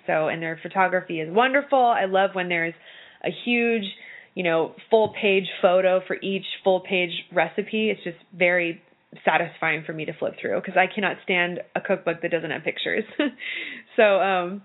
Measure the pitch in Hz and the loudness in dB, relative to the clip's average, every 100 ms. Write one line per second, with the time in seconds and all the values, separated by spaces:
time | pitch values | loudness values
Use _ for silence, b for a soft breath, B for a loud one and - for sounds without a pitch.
0 | - 165 156 165 165 160 170 196 185 185 | -2 0 0 -2 -6 -8 -6 0 2 2
1 | 180 165 160 190 254 277 285 269 240 233 | -4 -6 -2 2 2 2 2 4 4 4
2 | 190 190 196 185 180 175 165 165 B B | 2 2 2 0 -2 -2 -2 -6 B B
3 | B B - - 240 240 233 226 196 - | B B -8 -6 -2 0 2 0 -4 -12
4 | B B B - 175 165 156 - - 220 | B B B -6 0 0 0 -6 0 2
5 | 214 - 214 196 180 - 185 185 185 185 | 2 0 2 2 0 2 4 6 4 2
6 | 185 175 190 190 165 - 196 185 185 185 | 0 -6 -4 -4 -6 -2 2 2 0 -2
7 | 175 170 - 175 170 - 208 220 220 202 | -2 -4 -4 0 0 -2 -4 -2 -2 -2
8 | 180 165 _ 175 180 180 170 170 _ _ | -8 -14 _ 0 2 4 0 -4 _ _
9 | _ - - 160 170 - 160 156 156 160 | _ -2 2 2 0 -2 -2 -2 -6 -8
10 | 156 156 - - 156 98 190 185 185 - | -10 -6 -6 -6 -4 -4 0 0 2 0
11 | 185 - - 180 175 175 - 202 - 190 | -2 -2 -2 0 0 -4 -6 -6 -2 -2
12 | 180 165 170 165 160 135 160 - - 180 | -2 -4 -4 -4 -4 -6 -6 -6 -4 -4
13 | 214 - 294 - B B B B - - | -4 -4 -4 -4 B B B B -4 4
14 | 214 196 190 185 175 202 | 4 4 2 0 -2 -8